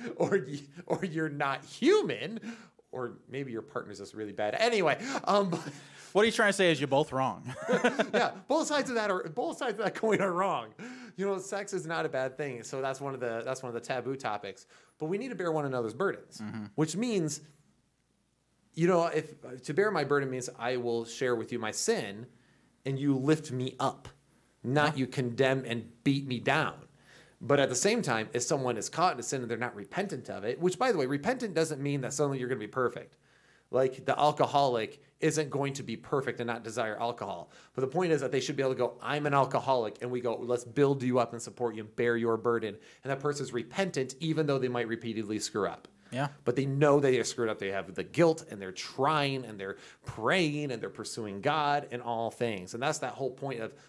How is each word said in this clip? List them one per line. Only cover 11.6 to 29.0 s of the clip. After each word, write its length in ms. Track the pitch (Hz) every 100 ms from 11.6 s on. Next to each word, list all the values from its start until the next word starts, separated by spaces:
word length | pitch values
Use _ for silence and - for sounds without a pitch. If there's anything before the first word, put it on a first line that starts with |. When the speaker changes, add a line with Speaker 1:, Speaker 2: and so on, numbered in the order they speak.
| 196
Speaker 1:
is 140 | 185 156
not 180 | 165 156
a 20 |
bad 280 | 131 131 131
thing. 260 | 143 120
So 180 | 110 135
that's 200 | 135 135
one 140 | 143
of 60 | 131
the, 220 | 120 113
that's 200 | 127 127
one 40 | 123
of 40 |
the 60 | 117
taboo 340 | - 131 113
topics. 520 | 135 117 104 101 - - - _ -
But 60 | 156
we 120 | 208
need 120 | 262
to 40 |
bear 160 | 185 175
one 160 | 156 143
another's 260 | 127 113
burdens, 460 | 117 196 - - -
Speaker 2:
Mm-hmm. 260 | 107 110 104 -
Speaker 1:
which 180 | 156
means, 460 | 175 247 202 156 - - _ _ _ _ _ _ _ _ _ _ _ _
you 120 | 160 170
know, 180 | 175 165
if, 280 | 156 151 - 123 131
to 100 | -
bear 160 | 147 214
my 140 | 175
burden 260 | 135 143 135
means 180 | 127 120 113
I 180 | 117 127
will 280 | 120 117
share 300 | 113 - 127
with 180 | 117 -
you 60 | 117
my 120 | 110
sin, 540 | - - 220 104 104 123 - _ _ _ _ 139
and 120 | 135
you 180 | 143 135
lift 340 | 139 156 147
me 240 | 127 127 -
up, 280 | 131 - - - _ _ _ _
not 280 | 117 143 151
Speaker 2:
Huh? 40 | 147
Speaker 1:
you 80 | 123
condemn 560 | - 123 117 131 135 117
and 240 | 117 104 -
beat 220 | 143 139 135
me 100 | 120
down. 360 | 135 151 110 - - _ - - - -
But 180 | 117 143
at 80 | 131
the 60 |
same 280 | 123 202 233
time, 260 | 139 113 110
if 100 | 120
someone 340 | - 147 127 110
is 120 | -
caught 260 | -